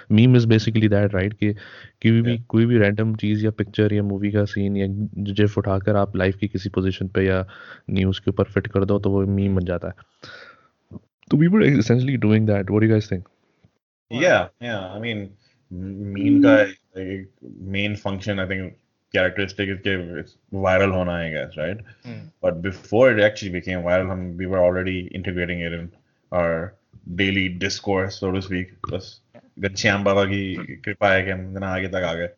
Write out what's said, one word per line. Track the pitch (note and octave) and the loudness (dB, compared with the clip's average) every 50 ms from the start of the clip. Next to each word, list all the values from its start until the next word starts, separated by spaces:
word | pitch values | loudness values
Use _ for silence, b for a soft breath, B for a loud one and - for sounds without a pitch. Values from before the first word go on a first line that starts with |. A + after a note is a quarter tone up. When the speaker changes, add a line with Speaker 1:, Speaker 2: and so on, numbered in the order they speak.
| B - | B 2
Speaker 1:
Meme | G#2+ G#2+ A#2 B2+ B2+ | 4 6 8 8 8
is | B2 A#2 | 6 6
basically | A2+ A2+ A2 - A#2 A2 A2 A2 G#2+ | 6 4 4 2 2 0 2 2 2
that, | G#2 G2+ G#2 G2 G2+ | 4 2 2 2 0
right? | F#2 F#2+ G2+ G#2 | 0 -2 -2 -2
कि | - G#2+ G#2 G#2 | -2 -2 -2 -2
कोई | G#2 - - - - - - _ _ - A2+ A2+ A#2 | -4 -8 -18 -20 -20 -20 -20 _ _ 2 2 4 4
भी, | A#2 A#2+ A#2+ | 2 2 -2
Speaker 2:
Yeah। | A#2 A#2+ - | -4 -4 -2
Speaker 1:
कोई | - A2+ A2+ | 2 2 4
भी | A#2 B2 A#2 | 4 4 4
रैंडम | G#2 G2+ G#2 G#2 A2+ A2 A2 | 4 4 2 2 0 -2 -2
चीज़ | G#2+ - G#2 G#2+ G#2+ G#2+ | -2 -2 -2 0 0 0
या | A2 | -2
पिक्चर | G#2+ - G2+ F#2 G#2 - G#2+ G#2 G#2 | -2 -2 -6 -4 -2 0 0 2 2
या | G#2 G2+ | 0 0
मूवी | G2+ G2 G2 G2+ G#2 | -2 -2 -2 -2 -2
का | G2+ G#2+ G#2 | 0 0 -2
सीन | G#2 - G2+ G2 G2 G2+ G2 | -2 -2 -2 -2 -2 -2 -2
या | G2 G2 G2 G#2 G#2+ G2+ - - G2+ | -2 -2 -4 -4 -6 -6 -6 -8 -6
जिफ | G2+ G2 G2 G#2 G2+ G2+ G#2+ | -4 0 2 2 2 2 0
उठाकर | G2 G#2 F#2+ F#2+ F#2+ G#2+ G#2 | -2 0 -2 0 0 0 0
आप | G2+ G2+ G2 - | 0 0 0 -2
लाइफ | G2 F#2 F#2+ F#2+ | 0 0 0 0
की | G2 - G#2 | -2 -4 -6
किसी | - G2 F#2+ F#2+ | -6 -6 -8 -4
पोजीशन | F2+ F#2 F#2+ F#2+ F#2 - G2+ F#2 | -2 -2 -2 -2 -2 -4 -6 -4
पे | - F#2+ F#2+ | -2 0 0
या | F#2+ F#2 F#2 F#2+ B B B B B B B B - | 2 0 0 -2 B B B B B B B B -4
न्यूज़ | F#2+ F#2+ F#2+ F#2+ F#2+ - | -2 0 0 0 0 -2
के | - - | -2 -2
ऊपर | G2 - G2 | 0 0 -2
फिट | - - G2 - - | 0 0 -2 -2 -2
कर | - G2+ G2 | 0 0 0
दो | F#2+ G2+ G2+ | 2 0 0
तो | G2 G2+ | 0 0
वो | G2 G2 | 0 0
मीम | G2 G2 G2 G2 G2 G2 F#2+ | 0 0 0 0 0 0 0
बन | F#2+ F2+ | 0 -2
जाता | F2+ F2+ F2 - E2+ | -2 -4 -6 -6 -10
है। | - - _ _ _ B B B B B B B B B B B B _ _ _ - - - _ _ _ _ - | -12 -14 _ _ _ B B B B B B B B B B B B _ _ _ -20 -20 -20 _ _ _ _ 0
तो | - D3 | 2 4
we | D#3 | 4
were | E3+ F#3+ | 4 4
essentially | A3 G3 C3+ C#3+ B2 G#2+ G#2+ A#2 B2 | 4 6 6 4 4 4 4 2 2
doing | B2+ C3+ C#3 A#2+ G#2+ | 2 0 0 0 2
that। | G#2+ G#2+ A2 A2 | 4 4 4 4
What | G#2+ G#2 G2 G2 | 2 2 0 0
do | |
you | G2+ | 0
guys | G#2 G#2+ A2 | 2 2 4
think? | A2+ A2 G#2+ G#2 - G2+ F2+ F2 - _ _ _ _ _ _ _ _ _ _ _ _ _ _ _ - - C3 | 4 4 2 2 -2 -6 -8 -8 -10 _ _ _ _ _ _ _ _ _ _ _ _ _ _ _ -10 -4 0
Speaker 2:
Yeah, | E3+ - B2+ G2+ F2+ - _ _ A#2+ | 2 4 4 4 2 -2 _ _ -10
yeah, | A#2+ | -8
I | A2+ G2+ F#2+ F#2 G2 G#2 | -6 -6 -8 -8 -10 -8
mean, | A2+ A#2 A2+ G#2 G2 G2 G2+ _ _ _ _ _ _ - F#2 | -8 -6 -6 -6 -8 -10 -14 _ _ _ _ _ _ -14 -12
m-, | F2+ F#2+ F#2+ G2 G2 G#2 G2+ G2 G2 | -10 -10 -10 -10 -10 -10 -8 -6 0
meme | - C#4+ C#4+ - - | 2 4 6 6 8
का | - - G#2+ G#2 G2 F#2 - _ _ - F#2+ | 8 8 6 6 4 -2 -8 _ _ -14 -12
एक | F#2+ F#2+ F#2+ F#2+ F#2+ G2 _ _ - | -10 -8 -8 -10 -10 -14 _ _ -20
मेन | B1+ G1+ A1 F2 F#2+ G2 G2 G2+ G#2 G#2 | -20 -18 -16 -10 -6 -4 -2 -2 -2 -4
फंक्शन, | G2+ - G2+ G2 G2 F#2+ G#2+ G2+ | -6 -6 -6 -6 -6 -4 -4 -4
I | G2 | -4
think, | F#2+ F2+ G2 F#2+ F#2 F2 - _ _ _ _ _ _ _ - | -4 -4 -6 -6 -8 -10 -14 _ _ _ _ _ _ _ 0
characteristic | G2+ F#2 F2+ F2 - G2 F#2 - - G2+ F#2+ | 0 0 0 0 -2 -6 -4 -4 -4 -4 -4
इसके | G2 F#2 - G2+ G2 F#2 F2 E2+ E2+ D#2 E2 - _ _ _ _ - F#2+ | -4 -4 -2 -2 -2 -2 -4 -6 -10 -10 -12 -12 _ _ _ _ -6 -2
viral | F#2+ F#2 F#2 F#2 G2 G2 | 0 2 4 4 4 2
hona, | F#2 F#2 F2+ F2 | 2 0 0 -2
I | F2 E2+ E2+ E2 D#2 | -2 -4 -4 -6 -6
guess, | D2+ C2+ - - D2+ D2+ | -6 -8 -8 -8 -6 -6
right? | E2 G2 A2 G#2+ - - _ - | -6 -6 -8 -12 -18 -20 _ -18
Speaker 3:
Mm। | B2 A#2 G#2+ G#2 D#3 - _ - | -16 -16 -14 -16 -18 -10 _ -4
Speaker 2:
But | F#2 F2 E2 E2+ | -4 -2 -2 -4
before | G2 F#2 - - - | -8 -8 -8 -6 -2
it | G2+ A2+ C3 C3 A2+ G#2+ | 4 4 6 6 6 6
actually | G2+ G#2+ G#2+ - G#2+ G2 F2 | 4 2 2 0 -6 -6 -6
became | F2+ D#2+ F#2+ F#2 F2+ | -6 -6 -6 -6 -4
viral, | E2+ F2 F2+ F#2 - - | 0 0 2 2 2 0
हम, | F#2+ F#2 F2+ F2+ F2 E2+ | -4 -6 -8 -8 -8 -6
we | F#2 | -6
were | F#2 F#2+ | -2 0
already | F#2 F2+ F2+ F2+ F#2 F#2 F#2+ F#2 F#2 F2+ - - | 2 4 4 2 2 0 -2 -4 -4 -6 -8 -10
integrating | F#2+ F2+ G2 F2+ F2+ F2 E2+ | -8 -8 -6 -4 -4 -4 -4
it | F2 F2 E2+ E2+ E2+ E2+ | -4 -4 -6 -6 -6 -8
in | E2+ F2 - _ _ _ _ _ _ _ - | -10 -12 -16 _ _ _ _ _ _ _ -2
our | F2+ E2+ E2+ E2 E2 E2 - - _ _ _ - - _ F2 F2 | 0 0 0 0 -2 -4 -8 -12 _ _ _ -20 -20 _ -10 -4
daily | F2 G2 G2 F#2+ G2 F#2 F#2 F2+ F2+ F#2+ | -2 -2 0 0 0 -2 -2 -4 -4 -6
discourse, | G2 - - - G#2 G2 F#2+ F#2+ F#2+ - - - | -6 -6 -6 -4 -2 -2 -2 -2 -4 -6 -6 -4
so | F#2+ F#2 | -4 -2
to | G2 F#2 - | -4 -4 -4
speak। | F#2+ F2+ F2+ - - _ - - - | -4 -6 -6 -8 -12 _ -10 -8 -8
बस | F#2+ - - - - _ _ - - - _ _ - | -8 -8 -12 -20 -20 _ _ -20 -20 -20 _ _ -8
घनश्याम | F#2 G2 G2 - - A2+ G2 G2+ G2+ | -6 -6 -4 -2 0 0 0 2 2
बाबा | G2+ G2 G2+ G2 | 2 2 2 2
की | F#2+ G2 G2 G2 F#2+ F#2 | 0 0 -2 -4 -4 -6
कृपा | E2+ F2 - - - - G#2 G2+ - G#2+ G2+ | -8 -10 -12 -14 -12 -10 -10 -4 0 2 2
है | F#2+ F#2+ F#2 | 2 2 0
कि | F#2+ | -2
हम | F#2 F#2 F#2 F#2+ | -4 -6 -8 -10
इतना | F#2+ G2 F#2+ F#2+ | -10 -8 -6 -4
आगे | F#2 F#2 F#2+ F#2 | -4 -4 -4 -4
तक | F#2 | -4
आ | F#2 F2+ E2+ E2 | -4 -2 -2 -2
गए। | E2+ F2 E2+ - | -4 -6 -8 -8